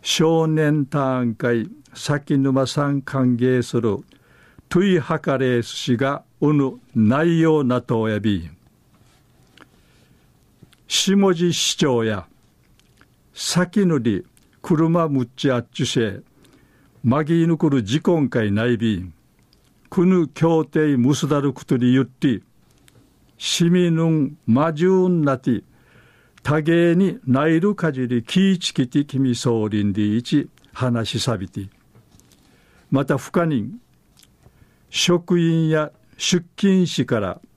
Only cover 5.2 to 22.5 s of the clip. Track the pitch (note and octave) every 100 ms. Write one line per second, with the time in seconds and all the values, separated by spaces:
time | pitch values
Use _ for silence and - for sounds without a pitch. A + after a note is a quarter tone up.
5.2 | - C3+ C3 B2 A2+ - - A#2 C3+ C#3+
6.2 | _ _ D3 D3+ C3+ - _ A#2 G#2+ C3+
7.2 | E3+ E3 D#3+ D#3 C3 B2 - A#2 A2 G#2+
8.2 | G#2 G2 E2 D#2 _ _ _ _ _ _
9.2 | _ _ _ _ - _ _ _ _ _
10.2 | _ _ _ _ - _ _ - - G3
11.2 | G3 E3+ F3 - - - D3+ B2 A2+ G#2
12.2 | - _ _ _ _ _ _ _ _ _
13.2 | _ - - E3+ F3+ G#3 F#3+ D3+ A#2 G2
14.2 | - _ _ _ - D#3+ E3 E3+ E3 C#3
15.2 | B2 - C#3+ B2 A#2 - B2+ - A2+ G2
16.2 | - _ _ _ _ _ _ _ A#2 C3+
17.2 | D#3 E3 E3 D#3+ E3 C#3 G2 C#3 - E3+
18.2 | C3+ B2 G#2+ G2+ A#2 A#2 A2+ G2 F2+ -
19.2 | _ _ _ _ _ _ _ - F3+ F#3
20.2 | D#3+ - E3 E3 D3+ D#3+ D3+ C#3 A#2+ C#3+
21.2 | C#3+ D3 C#3 C3+ - C3 B2 C3 B2+ _
22.2 | D3 G#2 _